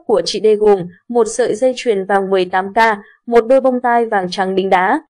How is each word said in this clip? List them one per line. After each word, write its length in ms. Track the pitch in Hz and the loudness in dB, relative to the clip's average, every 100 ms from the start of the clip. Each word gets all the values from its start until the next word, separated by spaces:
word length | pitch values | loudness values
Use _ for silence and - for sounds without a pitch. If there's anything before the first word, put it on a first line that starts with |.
| - | -2
của 160 | 180 | -2
chị 160 | 170 202 | -2 -2
D 20 | 214 208 | 0 2
gồm 180 | 208 196 180 - - | 2 2 -2 -14 -4
một 180 | 240 226 - | -2 -2 -2
sợi 180 | 226 | -2
dây 180 | 214 254 247 | 0 -2 -2
chuyền 280 | 240 196 | -2 -2
vàng 260 | 190 196 190 | 0 -2 0
mười 140 | 190 | 0
tám 300 | 180 185 196 | 0 -4 -2
K, 40 | 226 226 208 - _ - | 0 0 0 -8 _ 0
một 200 | 233 226 | 0 4
đôi 120 | 269 | 2
bông 200 | 254 247 | 2 0
tai 260 | 240 233 226 | 0 0 0
vàng 240 | 208 180 | -2 -4
trắng 240 | 185 190 | -4 -4
đính 160 | 190 190 | -2 0
đá, 300 | 185 190 302 | 0 2 -2